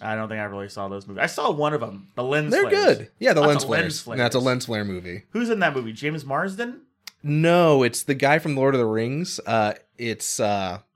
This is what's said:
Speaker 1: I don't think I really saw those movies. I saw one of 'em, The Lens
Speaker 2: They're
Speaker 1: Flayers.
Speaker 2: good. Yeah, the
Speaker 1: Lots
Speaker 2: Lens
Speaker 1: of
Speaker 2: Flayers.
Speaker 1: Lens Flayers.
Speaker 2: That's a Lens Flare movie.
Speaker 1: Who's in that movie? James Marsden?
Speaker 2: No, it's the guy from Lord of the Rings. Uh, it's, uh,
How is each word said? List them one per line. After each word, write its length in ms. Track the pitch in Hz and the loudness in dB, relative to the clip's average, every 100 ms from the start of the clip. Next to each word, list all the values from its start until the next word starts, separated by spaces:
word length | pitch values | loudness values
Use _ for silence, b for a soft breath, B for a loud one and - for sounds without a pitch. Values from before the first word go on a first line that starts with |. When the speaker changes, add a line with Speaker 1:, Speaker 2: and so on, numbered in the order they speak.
Speaker 1:
I 140 | 107 | -8
don't 140 | 110 110 | -6 -6
think 120 | 107 | -8
I 40 | |
really 240 | 104 101 98 | -8 -8 -10
saw 180 | 104 98 | -10 -8
those 200 | 101 98 | -10 -10
movies. 120 | 101 | -4
I 60 | 151 | -4
saw 240 | - 147 | -2 -2
one 240 | 151 147 | 0 0
of 80 | 151 | -2
'em, 260 | 113 98 - | -6 -10 -14
The 80 | - | -6
Lens 300 | 127 147 151 | -2 -2 0
Speaker 2:
They're 160 | 294 392 | 2 2
Speaker 1:
Flayers. 260 | 403 370 120 | 4 4 2
Speaker 2:
good. 120 | - - | -2 -2
Yeah, 140 | 247 | 2
the 80 | 160 | 4
Speaker 1:
Lots 80 | 147 | 4
Speaker 2:
Lens 140 | 143 | 4
Speaker 1:
of 20 | 135 | 2
Speaker 2:
Flayers. 140 | 156 | -2
Speaker 1:
Lens 180 | 170 151 | -2 -6
Flayers. 160 | 120 113 | -8 -2
Speaker 2:
That's 160 | 120 127 | 0 2
a 40 | |
Lens 260 | 127 127 123 | 0 0 -2
Flare 180 | 107 | -4
movie. 400 | 101 92 90 95 _ | -4 -6 -8 -12 _
Speaker 1:
Who's 200 | 220 233 | -6 -2
in 80 | 220 | 0
that 160 | 170 | 0
movie? 180 | 135 113 | -2 -6
James 320 | 113 147 156 | -6 -6 -6
Marsden? 580 | 135 139 190 190 240 - _ _ - _ | -4 -4 -4 -6 -10 -10 _ _ -20 _
Speaker 2:
No, 580 | 147 151 165 175 165 139 | -2 2 4 6 6 6
it's 220 | 123 - | 4 0
the 100 | - | -4
guy 240 | 135 135 156 | 2 4 2
from 160 | 165 | 2
Lord 220 | 135 135 135 | 2 2 4
of 20 | |
the 80 | 113 | 2
Rings. 540 | 110 117 143 180 - | 0 -2 -4 -6 -8
Uh, 300 | - 113 107 - _ - | -2 0 0 -2 _ -10
it's, 400 | 117 107 - - | -8 -6 -6 -2
uh, 400 | 107 101 95 92 _ | 0 0 -2 -8 _